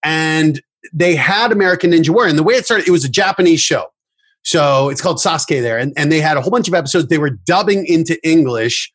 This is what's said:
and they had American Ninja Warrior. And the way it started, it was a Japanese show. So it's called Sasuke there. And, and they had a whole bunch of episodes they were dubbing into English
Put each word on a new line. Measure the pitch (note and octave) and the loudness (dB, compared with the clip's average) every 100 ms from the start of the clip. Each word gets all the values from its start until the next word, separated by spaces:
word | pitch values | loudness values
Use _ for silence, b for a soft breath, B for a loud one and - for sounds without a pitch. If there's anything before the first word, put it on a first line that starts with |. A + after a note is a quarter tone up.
and | D3+ D#3+ D#3+ D#3 D#3 C#3 _ _ - | -2 -2 -2 0 0 -2 _ _ -14
they | D#3+ F3 | -2 0
had | D#3+ C3 G3+ A#3+ | 0 0 0 0
American | A3 F#3+ F3+ F3 | 0 0 0 2
Ninja | E3+ D#3 | 2 2
Warrior. | F#3+ A3 | 2 2
And | D3+ | 2
the | |
way | D#3+ | 2
it | B3+ - | 0 0
started, | A3 F3+ | -2 2
it | |
was | F3 | 0
a | C3+ | 0
Japanese | - G3 G3 F3+ E3 | -2 -2 2 2 2
show. | - C3+ - _ _ _ _ _ | 0 -2 -6 _ _ _ _ _
So | - E3+ C#3+ C3+ C#3 | -4 0 2 2 0
it's | C3+ | -2
called | F#3 D#3+ | -4 -2
Sasuke | F#3+ D#3+ - C#3+ | -2 -2 -2 -2
there. | A#2+ A2+ | -2 -2
And, | C3+ C#3+ | -4 -2
and | D3+ | 0
they | D#3 | 2
had | D3+ D3 | 2 0
a | |
whole | C3 | 0
bunch | A#3+ F3 | -2 0
of | |
episodes | E3+ C#3 F3+ D#3 | -2 0 -2 0
they | D#3+ | 0
were | D3 | 0
dubbing | A2 - F3+ G#3 G3+ E3 | -4 -2 0 2 -2 2
into | E3 E3 D#3+ D#3+ | 0 0 -2 2
English | E3 C#3 A#2 A2+ A#2 - | 2 2 0 -2 -4 -8